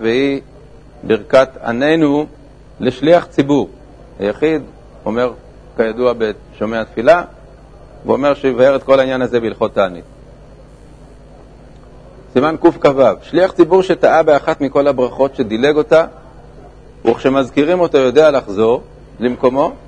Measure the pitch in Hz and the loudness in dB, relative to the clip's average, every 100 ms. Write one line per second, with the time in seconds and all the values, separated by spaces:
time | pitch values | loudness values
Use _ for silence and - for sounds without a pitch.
0 | 113 123 139 139 - - - - - - | -2 0 -2 -4 -10 -20 -20 -20 -20 -14
1 | - 107 101 131 135 - 113 117 147 165 | -4 -4 2 2 2 -2 -8 -2 0 2
2 | 151 143 151 - - - - - 117 127 | 0 0 -4 -12 -20 -20 -20 -6 -6 -2
3 | 147 170 - - 143 143 95 - - - | 2 2 2 -2 0 0 -2 -10 -20 -20
4 | - - 98 104 151 156 107 - - - | -20 -6 -6 -2 -2 -2 -6 -18 -20 -12
5 | - 110 123 110 - - - - 113 110 | -8 -4 -4 -6 -18 -20 -12 -4 -4 0
6 | 123 117 110 101 - - 107 113 110 - | -2 -2 -4 -6 -14 -8 -6 -6 -6 -2
7 | 123 175 - - - - - - - - | 2 2 0 -14 -20 -20 -20 -20 -20 -12
8 | - 113 143 139 135 120 131 135 - 135 | -4 0 0 -2 -2 2 2 2 2 2
9 | 131 131 123 120 110 92 107 107 95 87 | 2 -2 -4 -4 -4 -4 -4 -2 -4 -6
10 | - - - - - - - - - - | -18 -20 -20 -20 -20 -20 -20 -20 -20 -20
11 | - - - - - - - - - - | -20 -20 -20 -20 -20 -20 -20 -20 -20 -20
12 | - - - 123 147 160 170 - 151 135 | -20 -20 -6 -2 -2 0 0 2 0 4
13 | 123 92 - 170 185 - 160 185 185 170 | 2 2 -4 0 0 2 2 2 0 0
14 | 135 147 160 143 - 160 139 147 143 131 | 2 2 2 0 0 -4 -2 -2 0 0
15 | 127 - 135 - 117 110 135 151 147 160 | -4 -2 -4 -2 -6 -2 0 0 2 2
16 | 165 - - - - - - - - - | 0 -6 -20 -20 -20 -20 -20 -20 -20 -6
17 | 113 117 135 135 123 - 147 180 170 147 | -2 -2 0 -2 -2 -2 0 0 0 2
18 | 131 123 156 135 110 98 113 127 - - | 2 4 4 2 -4 -2 0 0 -4 -20
19 | - - 120 123 127 131 160 185 | -20 -6 -6 -2 -2 -2 -4 -6